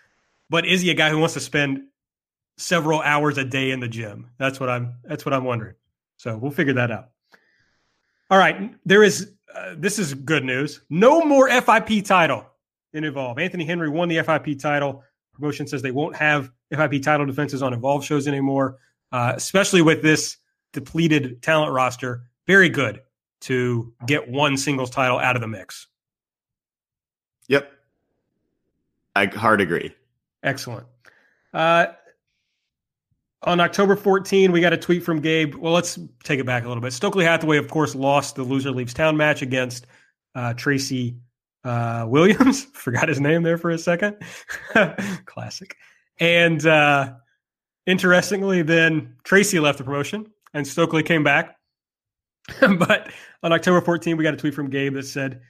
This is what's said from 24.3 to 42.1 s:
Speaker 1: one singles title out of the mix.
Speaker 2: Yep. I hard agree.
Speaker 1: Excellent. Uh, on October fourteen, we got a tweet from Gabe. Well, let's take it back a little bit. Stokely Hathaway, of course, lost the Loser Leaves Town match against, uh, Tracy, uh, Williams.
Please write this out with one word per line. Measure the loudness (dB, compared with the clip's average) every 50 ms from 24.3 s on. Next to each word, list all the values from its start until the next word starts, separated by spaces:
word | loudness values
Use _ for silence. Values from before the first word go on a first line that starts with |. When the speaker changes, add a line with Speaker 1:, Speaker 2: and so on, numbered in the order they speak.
Speaker 1:
one | -2 0 0 2 0
singles | 0 -2 -2 -2 -2 -4 -4
title | -2 0 0 0 0 0
out | 0 0 0
of | -2
the | -4 -6
mix. | -10 -12 -14 -16 -20 -20 -20 _ _ _ _ _ _ _ _ _ _ _ _ _ _ _ _ _ _ _ _ _ _ _ _ _ _ _ _ _ _ _ _ 0
Speaker 2:
Yep. | 0 0 0 -2 _ _ _ _ _ _ _ _ _ _ _ _ _ _ _ _ _ _ _ _ _ _ _ _ _ _ _ _ -2
I | -2 -2
hard | -2 -2 -2 2 2 4 2
agree. | 2 0 -2 -4 -6 -8 -14 _ _ _ _ _ _ _ _ _
Speaker 1:
Excellent. | -6 -6 -6 -6 -8 -14 -14 -14 -16 _ _ _ _ -20 _ _ _ _ _ _ _ _
Uh, | -4 -2 0 2 4 2 2 0 -4 _ _ _ _ _ _ _ _ _ _ _ _ _ _ _ _ _ _ _ _ _ _ _ _ _ _ _ _ _
on | -2 0 2 2
October | 2 0 2 2 2 2 2
fourteen, | 2 2 0 0 0 0 0 2 4 4 4
we | 4 4
got | 2 2
a | 2 0
tweet | 0 0 0 0 0
from | -2 -4 -2
Gabe. | 0 0 0 0 0 -2 -4
Well, | -6 -4 0 0
let's | 0 0 -2 -8 -12 -16 -20 _ _
take | -6 -4 -4 -4
it | -2
back | -2 -4 -4 -4
a | -6
little | -8 -8
bit. | -8 -8
Stokely | -6 -4 -2 2 4 4 4
Hathaway, | 4 4 2 2 2 2 2
of | 0 0
course, | -2 -2 0 0 -2
lost | -2 0 2 2 2 0 -2 -6
the | -8
Loser | -6 -2 -2 -2 -2 -2
Leaves | -4 -6 -6 -6 -2
Town | 0 0 2 2 2
match | 2 2 2 0
against, | -2 -4 -2 -2 -2 -4 -6 -12 -18 _ _ _ _ _ _ _ _ _ -10
uh, | -8 -6 -6 -6
Tracy, | -4 -2 -2 0 0 -2 -4 -4 -4 -4 -6 -8 -10 -18 _ _ _ _ _ _ _
uh, | -8 -4 -4 -2 -2 -2 -4 -6 -4
Williams. | 0